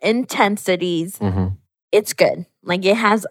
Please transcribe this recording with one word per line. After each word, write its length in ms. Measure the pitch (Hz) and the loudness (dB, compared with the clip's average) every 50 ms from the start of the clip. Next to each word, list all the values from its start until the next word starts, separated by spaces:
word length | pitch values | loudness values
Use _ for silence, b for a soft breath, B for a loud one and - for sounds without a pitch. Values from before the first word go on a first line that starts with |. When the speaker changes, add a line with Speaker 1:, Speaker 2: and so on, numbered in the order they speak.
| - | 0
Speaker 1:
intensities. 1120 | 196 220 240 262 - - - 226 202 208 208 - 190 185 175 180 180 175 160 165 185 - - | 0 0 0 -2 -2 0 0 2 2 0 0 -2 -2 -2 -2 -2 -2 -2 -2 -2 -4 -6 -4
Speaker 2:
Mm-hmm. 360 | 107 98 95 95 92 92 95 - _ _ _ _ _ _ | -4 -2 0 0 -2 -2 -4 -8 _ _ _ _ _ _
Speaker 1:
It's 220 | - 208 208 - - | 0 0 0 0 0
good. 320 | - - 131 - 160 175 - _ _ | 0 2 2 2 -2 -8 -14 _ _
Like, 220 | _ - 175 190 185 | _ -4 -4 0 2
it 120 | 190 202 226 | 2 2 4
has 280 | 226 208 214 220 185 - | 4 2 2 2 0 -2